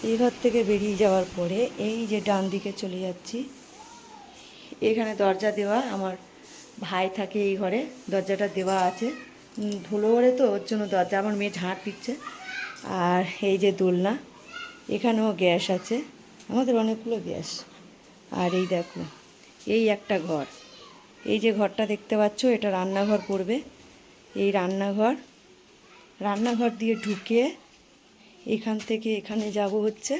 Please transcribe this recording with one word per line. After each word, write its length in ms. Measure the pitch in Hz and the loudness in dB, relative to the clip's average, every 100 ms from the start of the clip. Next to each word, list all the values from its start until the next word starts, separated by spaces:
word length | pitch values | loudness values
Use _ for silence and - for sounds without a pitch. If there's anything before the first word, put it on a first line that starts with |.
| 220 | 0
এই 60 | 226 | 2
ঘর 120 | 247 240 | 2 4
থেকে 160 | 247 233 208 | 2 4 4
বেরিয়ে 260 | 208 208 196 | 2 2 4
যাওয়ার 220 | 208 190 185 190 | 4 4 2 -2
পরে 220 | 175 190 254 - 208 | -2 0 -2 -2 -4
এই 100 | 226 226 | -2 -2
যে 80 | 208 208 | -2 2
ডান 140 | 196 190 | 2 2
দিকে 180 | 196 202 196 | -2 -6 -6
চলে 180 | 190 185 185 | -8 -4 -6
যাচ্ছি, 320 | 180 - 233 277 - - - - - - - - - - - - - 220 | -6 -8 -8 -8 -12 -20 -20 -20 -20 -20 -20 -20 -20 -20 -20 -18 -2 0
এখানে 220 | 220 220 208 | 2 0 2
দরজা 280 | 196 190 214 208 | 2 2 0 0
দেওয়া, 200 | 202 220 262 196 | 0 0 0 -4
আমার 200 | 190 185 - - - - - - 180 | -4 -6 -14 -20 -20 -20 -20 -12 -4
ভাই 200 | 185 190 190 | -2 -2 -2
থাকে 220 | 190 214 202 | -4 0 0
এই 60 | 196 | 0
ঘরে, 180 | 190 214 269 - - | 0 -2 -4 -10 -2
দরজাটা 360 | 196 185 196 202 190 | -2 0 0 0 0
দেওয়া 200 | 185 190 180 | 0 2 2
আছে। 180 | 180 233 311 - - - - | 0 -4 -6 -14 -20 -14 -6
উম, 180 | 208 202 170 | -4 -4 -4
ধুলো 200 | 208 214 233 | 0 4 6
ওড়ে 160 | 254 254 | 6 6
তো, 40 | 254 | 2
ওর 100 | 202 - | 2 -2
জন্য 140 | 214 202 | -2 0
দরজা, 220 | 196 180 196 | 2 2 0
আমার 120 | 208 208 | 0 -2
মেয়ে 140 | 202 185 | -2 -2
ঝাঁট 180 | 180 190 214 | -6 -4 -8
দিচ্ছে। 260 | - - 277 622 640 740 - - - - 190 175 | -8 -8 -8 -10 -14 -10 -10 -10 -12 -6 0 2
আর 160 | 180 175 - 202 | 2 0 -2 0
এই 80 | 190 | 4
যে 80 | 196 196 | 2 4
দোলনা, 320 | 185 180 190 269 - - - - - - - 208 | 2 4 2 -2 -8 -20 -18 -14 -14 -14 -6 0
এখানেও 340 | 247 220 220 180 | 2 2 2 4
গ্যাস 240 | 180 170 - 180 | 4 4 2 -2
আছে, 180 | - 240 311 - - - - | -2 -4 -4 -16 -20 -20 -2
আমাদের 220 | 226 254 233 | 0 2 2
অনেকগুলো 340 | 220 220 233 226 165 | 2 -2 -4 -4 -4
গ্যাস। 220 | - 160 - - - - - - - - 180 | -8 -8 -10 -14 -20 -20 -20 -20 -20 -10 -2
আর 80 | 180 180 | 0 0
এই 60 | 185 | 0
দেখো, 280 | 180 170 180 160 - - - - - - 220 | -2 -2 -8 -12 -12 -20 -20 -20 -14 0 2
এই 80 | 220 202 | 4 2
একটা 200 | - 190 170 | 0 -2 0
ঘর, 180 | 156 135 - - - - - - - - | -4 -4 -10 -20 -20 -20 -20 -20 -12 -2
এই 60 | 214 | 2
যে 60 | 226 208 | 2 2
ঘরটা 240 | 202 196 214 | 0 0 -2
দেখতে 220 | 208 - 214 | -2 -2 2
পাচ্ছ, 200 | 208 208 254 233 | 2 2 2 2
এটা 140 | 208 185 | 2 0
রান্নাঘর 420 | 185 196 202 208 208 | 0 0 2 2 0
পড়বে। 280 | 196 185 247 - - - - - - - 196 | -4 0 -2 -4 -20 -20 -20 -20 -20 -10 0
এই 80 | 202 196 | 2 2
রান্নাঘর, 560 | 180 190 202 202 220 262 - - - - - - - - - - 202 | 0 0 -2 2 2 2 -8 -20 -20 -20 -20 -20 -20 -20 -20 -6 -2
রান্নাঘর 460 | 202 233 233 240 226 | 0 0 2 0 0
দিয়ে 140 | 226 220 208 | -2 0 -2
ঢুকে 360 | 196 - 226 269 - - - _ _ _ _ - - - 214 | -4 2 2 2 -2 -20 -20 _ _ _ _ -20 -16 -4 -2
এখান 220 | 226 214 - | -2 -4 -2
থেকে 200 | 220 220 214 | -2 0 -2
এখানে 260 | 196 214 214 202 | -2 -4 -2 0
যাব 140 | 202 214 214 | 0 2 0
হচ্ছে 300 | 214 - | -2 -4